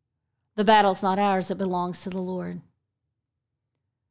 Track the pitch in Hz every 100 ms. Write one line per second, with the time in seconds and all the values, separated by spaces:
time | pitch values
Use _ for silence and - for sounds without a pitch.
0 | _ _ _ _ _ - 202 214 202 185
1 | 196 190 202 190 175 185 190 180 180 175
2 | 190 190 185 185 175 175 - _ _ _
3 | _ _ _ _ _ _ _ _ _ _
4 | _